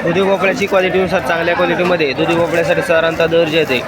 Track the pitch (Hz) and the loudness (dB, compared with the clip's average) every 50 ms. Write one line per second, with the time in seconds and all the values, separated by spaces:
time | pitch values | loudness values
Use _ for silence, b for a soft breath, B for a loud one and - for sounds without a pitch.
0 | - 165 170 190 196 190 196 185 185 190 180 180 202 190 202 190 185 185 170 185 | -2 -2 0 0 2 0 0 0 0 -2 0 -2 -2 0 0 0 0 2 0 0
1 | 190 175 190 180 165 175 170 165 170 170 175 170 180 175 170 160 180 180 180 170 | 0 0 -2 -2 -2 -2 -2 -2 0 -2 0 0 0 0 0 0 0 0 0 0
2 | 156 139 127 139 160 156 170 170 170 165 165 170 165 165 170 160 156 - 165 160 | 0 -2 0 -2 0 0 2 0 0 0 0 -2 0 0 0 0 0 0 0 2
3 | 160 165 165 165 165 165 165 165 170 156 151 165 151 143 131 120 - | 2 0 0 0 0 2 2 2 2 2 2 0 0 0 -2 -2 -4